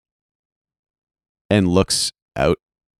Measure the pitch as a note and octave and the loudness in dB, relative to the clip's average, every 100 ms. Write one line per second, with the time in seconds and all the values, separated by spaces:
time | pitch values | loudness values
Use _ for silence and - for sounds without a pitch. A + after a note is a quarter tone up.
0 | _ _ _ _ _ _ _ _ _ _ | _ _ _ _ _ _ _ _ _ _
1 | _ _ _ _ - G#2 F2+ F2+ F#2+ - | _ _ _ _ -2 0 2 2 0 -2
2 | - - _ - D2 - _ _ _ _ | -6 -10 _ -2 -2 -2 _ _ _ _